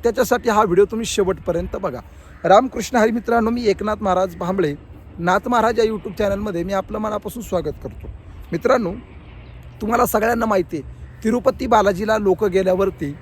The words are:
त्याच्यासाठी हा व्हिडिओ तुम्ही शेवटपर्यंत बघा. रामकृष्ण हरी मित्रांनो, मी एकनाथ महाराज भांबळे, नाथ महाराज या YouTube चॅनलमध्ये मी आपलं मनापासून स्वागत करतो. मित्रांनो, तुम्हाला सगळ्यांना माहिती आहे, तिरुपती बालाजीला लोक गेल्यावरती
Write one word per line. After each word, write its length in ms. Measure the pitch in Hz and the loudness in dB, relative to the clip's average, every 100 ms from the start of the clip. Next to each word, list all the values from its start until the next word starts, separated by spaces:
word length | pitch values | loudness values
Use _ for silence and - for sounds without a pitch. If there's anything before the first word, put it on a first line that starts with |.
त्याच्यासाठी 480 | 233 226 254 247 233 | 0 0 0 2 2
हा 120 | 214 | 2
व्हिडिओ 220 | 208 175 | 4 4
तुम्ही 220 | 202 226 226 | 4 0 -2
शेवटपर्यंत 680 | - 190 175 - 170 185 208 | 0 0 0 -2 -4 -4 -6
बघा. 240 | 185 123 - - - - | -6 -8 -14 -20 -20 -6
रामकृष्ण 520 | 165 196 262 - 202 247 | 6 6 6 -6 0 2
हरी 140 | 220 | 2
मित्रांनो, 400 | 226 208 233 220 | 2 0 0 0
मी 140 | 240 226 | 0 0
एकनाथ 300 | 190 208 214 | 0 -2 -2
महाराज 360 | 190 180 185 170 | 0 2 0 -4
भांबळे, 380 | 180 196 160 147 - - - - | -4 0 -2 -2 -12 -20 -18 -4
नाथ 300 | 170 196 247 | 0 2 2
महाराज 300 | 240 220 226 | 2 2 2
या 60 | |
YouTube 300 | 220 214 214 185 | 0 0 -8 -2
चॅनलमध्ये 460 | 208 202 208 170 | -2 -2 -4 -4
मी 80 | 175 | -2
आपलं 260 | 196 190 214 | -4 -4 -6
मनापासून 440 | 214 208 208 240 | -4 -4 -8 -12
स्वागत 360 | 196 180 151 - | -4 -4 -4 -8
करतो. 260 | - - - - - - - | -14 -14 -16 -16 -18 -18 -8
मित्रांनो, 400 | 170 233 262 180 226 - - - - - - - - | -2 2 2 0 -6 -14 -20 -20 -20 -18 -18 -20 -8
तुम्हाला 260 | 214 240 240 | -2 2 2
सगळ्यांना 400 | 220 220 233 226 | 2 0 0 0
माहिती 300 | 196 165 156 | 0 0 -6
आहे, 180 | - - - - | -10 -16 -18 -4
तिरुपती 420 | - 240 262 - 262 | -2 2 0 0 2
बालाजीला 520 | 226 202 180 214 220 | 4 4 0 0 0
लोक 260 | 202 180 | 2 2
गेल्यावरती 680 | 208 185 185 185 196 - 143 143 | 2 2 2 2 0 -2 -8 -8